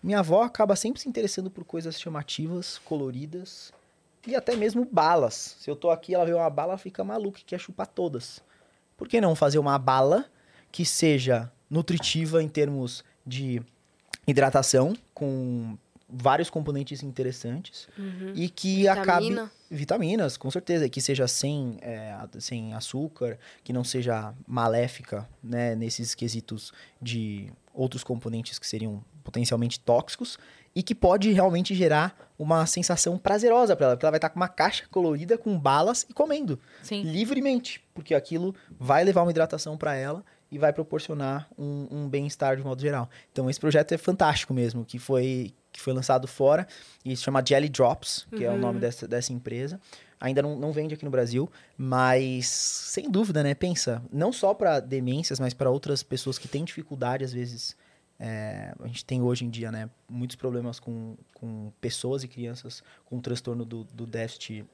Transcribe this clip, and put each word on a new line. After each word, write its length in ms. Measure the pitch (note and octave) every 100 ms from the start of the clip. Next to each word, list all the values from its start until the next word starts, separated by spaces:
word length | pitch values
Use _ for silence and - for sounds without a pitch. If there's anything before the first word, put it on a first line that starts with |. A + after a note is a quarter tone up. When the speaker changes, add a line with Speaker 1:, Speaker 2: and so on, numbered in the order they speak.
Speaker 1:
Minha 160 | F3+ G3+
avó 240 | E3+ F3+
acaba 320 | A#3+ - G#3 G3
sempre 260 | A3 C4+
se 60 | C#4
interessando 420 | A#3 G#3 - F#3
por 140 | F#3
coisas 340 | E3+ E3 E3 D#3+
chamativas, 760 | E3+ D#3 D3 - D#3+ F3 F3+ -
coloridas 880 | - D#3 C3+ B2+ D3+ F3+ F#3 - - _ _ _ _ _ -
e 80 | B3+
até 200 | B3+ A#3
mesmo 280 | G#3+ A3 B3
balas. 680 | F#3 D#3 E3+ B2 - - -
Se 120 | -
eu 60 | D3
tô 120 | E3+
aqui, 220 | E3 -
ela 120 | F3 E3+
vê 80 |
uma 160 | E3+ E3
bala, 240 | C#3+ D#3+
ela 40 | F#3+
fica 280 | F#3+ F#3+ G3
maluca 340 | A3 G3+ G3+
e 40 | -
quer 120 | F3+
chupar 280 | - F#3 F#3+
todas. 540 | - F3 - - - _ _ _ _ _ _
Por 120 | -
que 140 | A#3
não 120 | G3 D#3
fazer 240 | D3 D3
uma 180 | C#3+ C#3
bala 480 | C3 C3 C3+ F#3+ C#4 _ _ _ _
que 100 | - F3
seja 640 | - D#3+ C#3+ B2+ A#2+ A#2+ _ _
nutritiva 760 | D#3 E3 E3+ - D#3+ D#3+ E3
em 60 | D#3
termos 540 | D#3 D3 C#3 B2 - - _ -
de 360 | B2+ C3+ A#2+ A#2+ _ _ _ _ - -
hidratação, 680 | C3+ C3+ C#3 C3 C3 C#3 G#3 _
com 640 | - C#3+ C3 B2+ B2 A2+ G#2+ _ _ _
vários 420 | B2+ C3 C#3+ E3+
componentes 540 | D#3+ D3 C#3 C#3+ C3+
interessantes 840 | C#3 B2+ B2+ B2 A#2+ C3 F#3+ - - -
Speaker 2:
Uhum. 360 | G3 F#3 F#3+ G3
Speaker 1:
e 140 | F3
que 380 | - F#3+ F#3+ G3
acabe 420 | F#3+ F#3+ F3+ A3
Speaker 2:
Vitamina. 220 | A#3 A3 _ _
Speaker 1:
vitaminas, 680 | D3+ C#3+ G3+ E3 A3 D#3 -
com 120 | C3+
certeza, 400 | F3+ - E3+ C#3
que 100 | C3
seja 280 | C3 C3+ B2+
sem, 500 | - C#3 D3 B2+ A2+
é, 300 | - A2+ A2
a-, 140 | G2+ A2+ -
sem 340 | - A#2+ A2
açúcar, 640 | A2 - C3 D#3 - B2 - - -
que 80 | -
não 120 | B2
seja 500 | B2 C3 B2 A2+ G#2+ B2 -
maléfica, 800 | B2 A#2 A2+ B2 - - G2+ G#2 -
né, 320 | A2 A#2+ A#2+ A2+
nesses 400 | A2+ - A#2 -
quesitos 580 | A#2+ A2+ - A2 - - - _
de 480 | A#2+ A#2 G#2+ G2+ G2+ - _
outros 300 | - C3 C3
componentes 540 | - A#2+ A#2 A2+ A2+ -
que 80 | -
seriam 360 | A2 A2 G#2 - -
potencialmente 560 | - - A#2+ A#2+ A#2+ -
tóxicos 600 | - D3 D3+ - A#3+ - - - _ -
e 60 |
que 140 | - A3+
pode 360 | F#3 G3 G#3
realmente 440 | F#3+ F#3+ F3 F3+ F#3+
gerar 560 | F3 D3+ F3 - - _
uma 280 | D3+ E3 D#3+
sensação 500 | - F3 F3 - F3
prazerosa 580 | - G#3 A#3 A#3 A#3 F3
pra 100 | C#3
ela, 80 | B2
porque 100 | D#3
ela 60 |
vai 80 | D#3
tá 100 | D#3+
com 80 | -
uma 80 | F3+
caixa 380 | - E3 - -
colorida 480 | F#3+ E3+ D3 F3 A3+
com 220 | A3+ F#3
balas 460 | C3+ C#3 F3+ A#3+ -
e 40 |
comendo 460 | - D4+ D4 C4 C3 _ -
Speaker 3:
Sim. 220 | - G#3
Speaker 1:
livremente, 800 | F3+ D#3+ A3 C4+ C#4 B3 B3 - _
porque 220 | - D3 D3+
aquilo 400 | - E3 F#3 F#3+ _ -
vai 240 | B2+ C#3+
levar 180 | F#3 F3+
uma 100 | F3
hidratação 460 | D#3+ D#3+ D#3 D#3 D#3
pra 180 | D#3 C3+
ela 280 | C3+ D#3+ - _ _
e 60 | D3
vai 160 | D3+
proporcionar 760 | D3 D3+ D3+ - D3+ C3+ C#3 D3+ -
um, 300 | C#3+ C#3+ C#3
um 180 | D3 C#3+
bem-estar 480 | C#3 C#3+ - C#3 C3+
de 60 |
modo 180 | C3+ B2+
geral. 260 | C#3+ C#3+ A#2+ - _
Então, 160 | - C3
esse 100 | -
projeto 320 | D#3 D3 D3
é 60 | E3
fantástico 520 | - F#3 D#3+ D3 -
mesmo, 320 | C3 A#2+ A#2
que 140 | A2+ A#2+
foi, 560 | - C3 C3 B2+ A2+ - _
que 80 | -
foi 140 | -
lançado 340 | C3 B2+ C3 C3
fora, 400 | - C3+ D3+ F#3+ - - - C3
e 100 | B2+
se 60 |
chama 200 | - C3+ B2+
Jelly 240 | C#3 D3
Drops, 560 | C3+ B2 C#3+ - - - A3
que 80 |
é 60 | A#2
o 40 |
Speaker 2:
Uhum. 60 | A#2+
Speaker 1:
nome 200 | B2 A#2+
dessa, 280 | A#2+ A#2+ A2
dessa 240 | A#2+ A#2+
empresa. 480 | B2 B2 A#2 C#3 F#3 _ - - _
Ainda 220 | B2+ C3+
não, 160 | C#3+ D3
não 140 | D3
vende 240 | D3+ D#3 D3+
aqui 100 | D3
no 60 |
Brasil, 360 | B2+ A#2+ A#2+ D3 - _ _
mas, 680 | C3 B2+ B2+ C3 C3 B2+ B2
sem 640 | - - - - - C#4+
dúvida, 320 | F#3+ G#3+ D3+
né? 100 | C#3+
Pensa, 480 | C#3+ F3+ F3 - A#2 B2
não 220 | C#3 F3+
só 200 | B3+ G3 G#3
pra 240 | G3 D3
demências, 600 | B2+ C3+ B2+ C3+ E3 C3
mas 140 | B2+
pra 160 | A#2+ C3
outras 320 | C3+ D3+ C#3
pessoas 380 | - C3 - C3
que 80 | -
têm 160 | C#3+ E3+
dificuldade, 580 | - D#3 C#3 B2 C3
às 80 | C3+
vezes, 460 | B2 A#2+ A#2 - - _ _ _ _
é, 540 | A2+ A2 G#2+ G2+ G#2 -
a 40 | -
gente 180 | A#2+ -
tem 160 | B2+
hoje 240 | B2 B2 B2
em 60 |
dia, 200 | A2+ A2+
né, 160 | A2 A2+ _ _
muitos 260 | B2 B2 -
problemas 440 | C3 A#2+ A#2+ A#2
com, 360 | - A#2 A2+ A2 _ _
com 360 | A#2 A2 G#2+ -
pessoas 440 | A#2+ - B2+ C3+
e 40 | C3
crianças 560 | B2+ A#2+ A#2+ A#2 - _ _ _
com 160 | B2+
transtorno 420 | B2 A#2+ - A#2+
do, 200 | A2+ A#2 G2+
do 220 | A2+ A#2
déficit 580 | A#2 A2+ - - G#2+ G#2